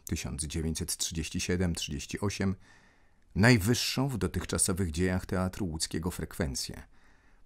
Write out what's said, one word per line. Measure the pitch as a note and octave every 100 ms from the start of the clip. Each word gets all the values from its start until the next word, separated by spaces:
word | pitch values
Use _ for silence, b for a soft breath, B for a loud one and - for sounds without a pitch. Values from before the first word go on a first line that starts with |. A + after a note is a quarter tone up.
tysiąc | - E2+ - C#2
dziewięćset | D2 E2+ D#2+ D#2 E2 -
trzydzieści | - E2 D#2 F2+
siedem | - F2+ F2+
trzydzieści | E2 - D2 - -
osiem | G2+ - G2 F#2 b b b b b b b
najwyższą | E2 A2+ B2 F#2 A#2+ - - C#3
w | A#2+
dotychczasowych | F2+ F#2 - F2+ - F#2 F#2
dziejach | D2+ F#2 F#2 -
teatru | F#2 F#2 - F#2
łódzkiego | D#2 - - E2+
frekwencję: | - E2 - C2+ - - - - b b b b b